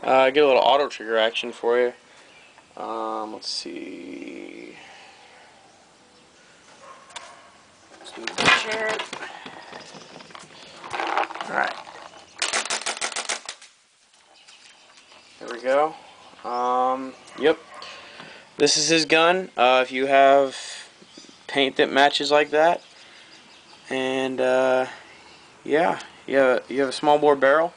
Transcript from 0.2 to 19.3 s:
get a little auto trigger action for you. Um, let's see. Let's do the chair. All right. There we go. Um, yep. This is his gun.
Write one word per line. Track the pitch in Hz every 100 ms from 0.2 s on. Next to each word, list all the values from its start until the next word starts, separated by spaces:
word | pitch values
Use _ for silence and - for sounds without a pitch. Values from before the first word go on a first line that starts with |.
| 131
get | 139
a | 147
little | 123
auto | - 139 139
trigger | - 110 113
action | 110 117 120
for | - 117 120
you. | 120 - _ - - - - - _ -
Um, | 107 113 110 110 107
let's | 101 -
see. | - - 82 - - - - - 53 50 50 58 - - - - - - - - - - _ _ _ _ _ _ _ - - _ - 539 - 539 - - - - - _ _ _ -
Let's | -
do | -
the | -
chair. | - 226 214 220 220 220 214 - - - - - - - - - - - - - - - - - - -
All | - - - - - - -
right. | - - - - - - - - - - - - - - - - - - - - - _ _ _ _ _ _ _ - - - - _ - _ - - -
There | 120
we | 120
go. | 123 139 156 156 - - - -
Um, | 110 123 123 127 127 131 131 - - -
yep. | 139 - - - - - - - - - - -
This | 143 156
is | 151
his | 165 156
gun. | 160 165